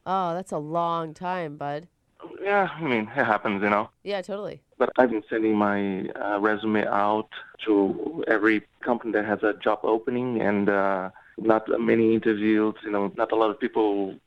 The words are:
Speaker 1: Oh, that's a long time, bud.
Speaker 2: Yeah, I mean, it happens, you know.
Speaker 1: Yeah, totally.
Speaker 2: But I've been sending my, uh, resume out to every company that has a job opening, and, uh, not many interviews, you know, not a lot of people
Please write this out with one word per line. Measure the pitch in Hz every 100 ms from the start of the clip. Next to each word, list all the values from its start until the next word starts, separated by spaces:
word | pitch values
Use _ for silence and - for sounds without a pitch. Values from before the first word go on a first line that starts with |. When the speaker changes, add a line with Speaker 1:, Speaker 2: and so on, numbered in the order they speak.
| 170
Speaker 1:
Oh, | 190 175
that's | 170 190
a | 170
long | 151 170 170 170 160
time, | 151 180 185 156 147
bud. | 143 147 175 _ _ _ - -
Speaker 2:
Yeah, | 196 202 180
I | 156
mean, | 160 117
it | 107 139 117
happens, | 104 120 98
you | 104
know. | 104 113 _
Speaker 1:
Yeah, | 185 202
totally. | 180 202 196 - _ -
Speaker 2:
But | - -
I've | 127
been | 110 -
sending | 113 110 104
my, | 104 101 101 95 -
uh, | - 101 101
resume | 107 104 110 107 107
out | 101 104 107 - - - - 110
to | 101 98 85 - 160 -
every | 110 110 107 - _
company | - 117 113
that | 104 107
has | 101
a | 110
job | 104 - 104
opening, | 110 110 117 123 127 113
and, | 101 104 101
uh, | 98 98 95 92 - - -
not | 110 110 - 113
many | 113 113 113
interviews, | 113 113 104 107 107 107 107
you | 110
know, | 101 101 98
not | 110
a | 110
lot | 110
of | 101
people | 123 113 107 101 98 -